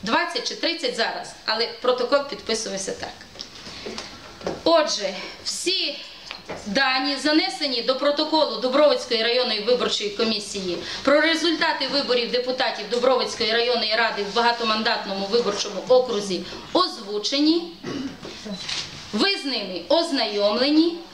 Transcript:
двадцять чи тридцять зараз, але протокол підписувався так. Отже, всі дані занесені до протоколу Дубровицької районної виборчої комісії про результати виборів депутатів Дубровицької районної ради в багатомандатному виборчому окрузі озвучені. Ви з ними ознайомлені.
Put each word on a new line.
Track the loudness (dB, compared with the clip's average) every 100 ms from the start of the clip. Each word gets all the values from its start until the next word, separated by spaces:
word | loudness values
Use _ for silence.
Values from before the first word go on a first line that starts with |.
двадцять | 0 0 0 -4 -6
чи | -4
тридцять | -4 -2 -4 -2
зараз, | -2 -2 -10 -12 -4
але | -2 -2 -2
протокол | 0 2 4 2 2
підписувався | -8 -4 -4 -2 -6 -6
так. | -6 -10 -12 -18 -16 -16 -16 -16 -14 -12 -12 -14 -16 -18 -8 -8 -2
Отже, | 4 4 4 0 -4 -6 -10 -10 -8
всі | -4 -2 -2 -4 -6 -14 -18 -16 -16 -12 -12 -4
дані | 0 2 2 0 0
занесені | 4 4 2 -2 -4 -2
до | 0 2
протоколу | 2 2 2 4 2 2
Дубровицької | 0 6 6 4 0 0
районної | 2 2 2 0
виборчої | 2 2 2 -2 -4
комісії | -2 -2 -2 -4 -6 -4 -4 -6 -2
про | 4 6
результати | 6 2 2 2 0 0 0
виборів | -2 2 0 2
депутатів | -2 -2 0 -2 -2 -4
Дубровицької | 2 4 4 2 -2 0
районної | 2 2 0 0 2
ради | 2 0
в | -2 2
багатомандатному | 2 2 0 2 2 0 -2 -4 0
виборчому | 2 2 -2 -4 -6 4
окрузі | 4 6 0 -2 -4 -6 -12 -2
озвучені. | 0 2 -2 -6 -4 -2 2 4 4 0 -10 -8 -6 -8 -10 -14 -12 -10 -10 -6 -8 -8 -12 -6
Ви | 0 0 0
з | -2
ними | -4 -4 -8 2
ознайомлені. | 2 4 0 0 2 2 4 4 6 4 2 -12